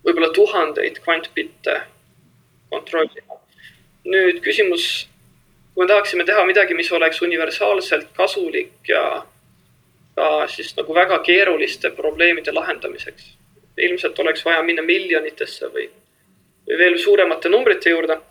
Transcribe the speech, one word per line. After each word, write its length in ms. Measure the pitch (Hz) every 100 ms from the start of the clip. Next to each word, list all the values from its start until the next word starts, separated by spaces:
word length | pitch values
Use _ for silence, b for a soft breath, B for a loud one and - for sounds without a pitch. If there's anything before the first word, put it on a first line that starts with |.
| -
võib-olla 260 | 170 160
tuhandeid 680 | 165 208 180 156 - - -
kvantbitte 760 | - 165 165 - - _ - - - _ _ _ _ _ _ _ _
kontrollima. 680 | - - 165 156 - _ - _ b b b b _ 180
Nüüd 320 | 190 185 175
küsimus, 460 | 180 208 196 170 - - - _ _ _ _ _ _ -
kui 80 |
me 80 | 180
tahaksime 340 | 202 202 180 175
teha 200 | 208 185
midagi, 300 | 190 185 170
mis 120 | 170
oleks 300 | 170 160 -
universaalselt 880 | 175 165 160 - 208 196 - 151 - -
kasulik 720 | 190 202 170 - - _ -
ja 140 | - 76 69 - _ _ _ _ _ _ _ _ -
ka 320 | 156 151 151
siis 260 | - - -
nagu 180 | 151 160
väga 240 | 185 175
keeruliste 720 | - 202 190 165 131 - 160 -
probleemide 560 | 156 156 170 170 151
lahendamiseks, 800 | 160 - - - - - - - _ _ _ _ -
ilmselt 420 | 175 180 165 -
oleks 260 | 165 156 170
vaja 180 | 165
minna 200 | 170 165 165
miljonitesse 840 | 190 185 160 117 - - - 67
või, 140 | 64 - _ _ _ _ _ _ _ -
või 120 | 160
veel 140 | 180 170
suuremate 500 | 202 196 170 160 170
numbrite 440 | 214 240 185 170
juurde. 260 | 165 160 160 _